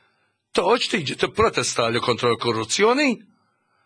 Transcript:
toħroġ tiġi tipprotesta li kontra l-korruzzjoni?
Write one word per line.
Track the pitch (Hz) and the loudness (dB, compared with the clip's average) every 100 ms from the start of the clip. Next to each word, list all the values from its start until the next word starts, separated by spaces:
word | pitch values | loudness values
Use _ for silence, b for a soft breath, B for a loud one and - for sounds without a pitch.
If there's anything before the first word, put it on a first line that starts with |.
| _ _ _ _ _ | _ _ _ _ _
toħroġ | - 180 247 - | -2 2 2 0
tiġi | 220 131 117 | -4 -4 -4
tipprotesta | 185 - 220 - 120 - 117 | -2 2 0 0 -2 0 0
li | 117 | 0
kontra | - 113 120 | -2 0 0
l-korruzzjoni? | 113 117 110 107 - 208 262 294 208 - _ _ _ _ _ | 0 -2 -2 -2 2 2 4 0 -2 -8 _ _ _ _ _